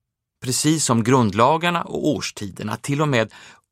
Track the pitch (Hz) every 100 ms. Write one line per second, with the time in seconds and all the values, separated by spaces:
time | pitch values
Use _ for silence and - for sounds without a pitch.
0 | _ _ _ _ 127 120 151 160 - 117
1 | 113 131 110 98 123 160 175 175 - -
2 | 147 107 - - 101 90 101 110 - 143
3 | 156 123 110 - - - _